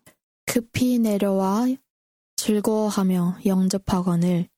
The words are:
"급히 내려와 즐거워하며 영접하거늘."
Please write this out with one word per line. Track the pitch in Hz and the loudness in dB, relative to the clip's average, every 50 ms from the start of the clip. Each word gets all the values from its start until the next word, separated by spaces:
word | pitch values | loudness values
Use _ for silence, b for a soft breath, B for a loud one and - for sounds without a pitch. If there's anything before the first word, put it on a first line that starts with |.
| _ - - _ _ _ _ _ _ | _ -20 -20 _ _ _ _ _ _
"급히 | - - 240 226 - - - 254 254 247 240 | -4 -4 -4 -4 -4 -4 -2 0 0 2 2
내려와 | 226 220 208 196 202 202 196 190 190 190 196 220 247 254 262 - _ _ _ _ _ _ _ _ _ _ _ | 0 0 0 0 0 0 0 0 0 0 0 0 0 -2 -2 -4 _ _ _ _ _ _ _ _ _ _ _
즐거워하며 | - - - 214 208 202 226 214 214 214 208 202 208 196 185 185 180 175 180 180 - - | -4 -2 0 0 0 0 0 0 0 0 0 0 0 0 2 2 2 0 0 -2 -2 -2
영접하거늘." | 202 190 185 185 185 - 190 - - 208 180 180 185 170 170 170 180 180 170 180 - _ | 0 2 2 2 0 -2 -2 -2 -2 -2 0 0 0 0 2 2 2 0 0 -2 -6 _